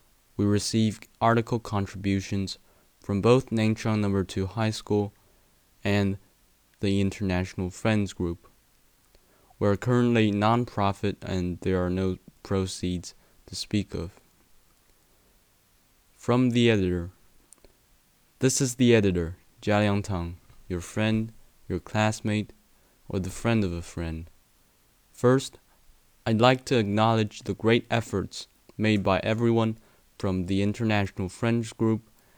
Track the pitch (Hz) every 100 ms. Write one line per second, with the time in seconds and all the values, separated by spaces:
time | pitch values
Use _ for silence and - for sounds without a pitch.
0 | _ _ _ - 104 104 - 113 110 95
1 | - - 113 117 113 117 - 104 98 92
2 | 98 98 - 101 95 - _ _ _ _
3 | - 101 107 127 - 110 110 110 113 107
4 | 101 98 92 - 92 117 110 107 - 104
5 | 101 _ _ _ _ _ _ _ 101 101
6 | 101 98 _ _ _ _ _ - 101 98
7 | 98 - 95 90 92 - 92 - 113 107
8 | 98 - 87 82 - _ _ _ _ _
9 | _ _ _ _ _ - 104 101 127 123
10 | 120 117 110 101 107 120 120 - 98 98
11 | 101 - - 92 90 87 95 92 90 92
12 | 95 92 - _ - 98 95 - 90 90
13 | - - _ _ - - - 107 95 87
14 | 85 - _ _ _ _ _ _ _ _
15 | _ _ _ _ _ _ _ _ _ _
16 | _ _ - 120 127 120 117 107 90 90
17 | 90 - _ _ _ - _ _ _ _
18 | _ _ _ - 131 - 135 120 123 113
19 | 101 90 82 92 _ _ - 104 104 101
20 | 101 92 85 87 - - - 87 - -
21 | 110 110 113 - - _ - 90 - 107
22 | 107 110 110 107 98 - _ _ _ _
23 | - 95 92 - 117 113 95 85 82 -
24 | 82 80 80 _ _ _ _ _ _ _
25 | _ - 123 131 - - _ _ _ -
26 | _ _ 120 110 123 131 - 127 101 104
27 | 113 113 107 - - 98 110 120 - 113
28 | - 98 85 - - _ _ - 107 104
29 | 95 92 107 110 117 113 113 110 _ _
30 | _ - 101 92 90 98 101 104 113 104
31 | 98 - 92 - 117 117 113 - 113 110
32 | - _ _